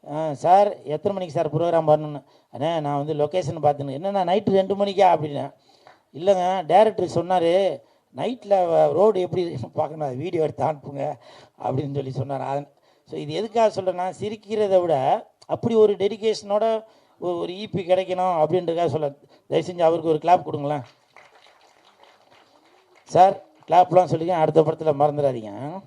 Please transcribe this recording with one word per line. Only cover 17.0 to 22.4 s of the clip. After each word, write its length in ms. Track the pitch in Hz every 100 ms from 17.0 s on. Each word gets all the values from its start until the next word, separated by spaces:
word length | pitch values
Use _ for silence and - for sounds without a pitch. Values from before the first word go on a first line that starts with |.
| _ _
ஒ-, 180 | 175 170
ஒரு 140 | 170
இ 140 | 185 214
பி 160 | 190 170
கிடைக்கணும் 500 | 185 180 185 185 165
அப்படின்றதுக்காக 440 | 156 180 170 165 170
சொல்ல. 260 | 156 147 139 _ _ _
தயவு 260 | 151 165
செஞ்சு 80 | 175
அவருக்கு 280 | 165 165 160
ஒரு 100 | 151
கிளாப் 240 | 160 180
கொடுங்களேன். 400 | 147 147 143 147 120 _ _ - - _ _ _ _ _ _ _ _ _ _ _